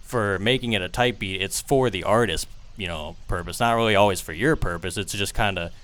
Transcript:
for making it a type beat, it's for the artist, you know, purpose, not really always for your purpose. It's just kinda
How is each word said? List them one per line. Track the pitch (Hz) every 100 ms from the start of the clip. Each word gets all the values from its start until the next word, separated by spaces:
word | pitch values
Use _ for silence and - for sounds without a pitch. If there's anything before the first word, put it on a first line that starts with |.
for | - 123 101 95
making | 104 135 123
it | 107
a | 90
type | - 123 113
beat, | 98 92
it's | 95 -
for | - 139 127
the | 92
artist, | 87 107 113 78 - - - -
you | 92
know, | 82 78 82 -
purpose, | 90 87 82
not | 117
really | 117 113 101
always | 104 92
for | -
your | 85 131
purpose. | 156 95 85 92 107
It's | 95
just | 101 98
kinda | - 107 90 85 -